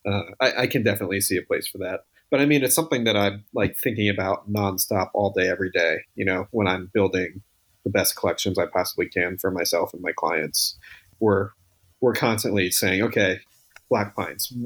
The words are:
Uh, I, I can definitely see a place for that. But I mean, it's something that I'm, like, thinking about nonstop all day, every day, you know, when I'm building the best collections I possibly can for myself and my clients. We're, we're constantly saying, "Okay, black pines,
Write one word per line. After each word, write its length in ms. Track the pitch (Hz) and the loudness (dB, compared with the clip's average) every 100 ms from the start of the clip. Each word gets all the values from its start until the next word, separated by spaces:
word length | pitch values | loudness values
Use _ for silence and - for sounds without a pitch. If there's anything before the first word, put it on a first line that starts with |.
Uh, 180 | 101 101 90 - | -4 -4 -4 -2
I, 220 | 131 - | 0 2
I 40 | 127 | 0
can 160 | 139 | 2
definitely 380 | 107 - 92 98 | 0 0 -2 -2
see 160 | - 95 | 0 -2
a 60 | |
place 260 | - 85 - | 0 -4 -4
for 100 | 95 | -8
that. 220 | 92 92 - _ _ | -8 -8 -10 _ _
But 120 | 139 | 2
I 60 | 143 | 4
mean, 180 | 147 | 4
it's 100 | 127 | 4
something 300 | - 160 131 | 2 2 0
that 120 | 117 104 | 2 2
I'm, 280 | 101 101 - | 2 0 -6
like, 220 | 123 98 - | -2 0 0
thinking 300 | 131 107 104 | -2 0 0
about 440 | 101 95 95 101 | 0 0 -2 -2
nonstop 580 | 104 101 95 - 101 92 | 0 0 0 0 0 0
all 180 | - 101 | 0 0
day, 160 | 98 90 | 2 0
every 220 | 90 92 | 0 0
day, 280 | 90 82 80 - - | 2 2 0 -6 -4
you 80 | |
know, 240 | 95 92 98 | -2 -2 -2
when 160 | 113 98 | 0 2
I'm 240 | 92 90 | 0 -2
building 500 | 107 98 95 90 - - _ _ _ | 0 2 2 -4 -8 -20 _ _ _
the 60 | 95 | -2
best 260 | 101 95 - | 0 0 0
collections 420 | 90 87 101 92 | -2 -2 -2 0
I 80 | 85 | 0
possibly 420 | 92 90 - 90 | 0 -2 -2 -4
can 300 | - 87 92 | -2 -2 -2
for 120 | 95 | -2
myself 420 | 92 85 85 85 | -2 0 0 -2
and 100 | 85 | -4
my 100 | 87 | -8
clients. 640 | - 80 82 78 - - - - - _ _ | -2 -2 -2 -2 -2 -4 -4 -16 -20 _ _
We're, 320 | 110 95 101 - _ _ _ _ | 2 2 0 -6 _ _ _ _
we're 140 | 127 | 0
constantly 560 | 113 120 110 117 101 90 | 2 2 0 0 0 0
saying, 320 | - 98 95 | 0 2 2
"Okay, 380 | 113 113 98 95 - _ _ - _ | 0 2 2 0 -8 _ _ -20 _
black 240 | 117 101 | 0 0
pines, 380 | - 85 - - 123 | -4 -8 -6 -8 -8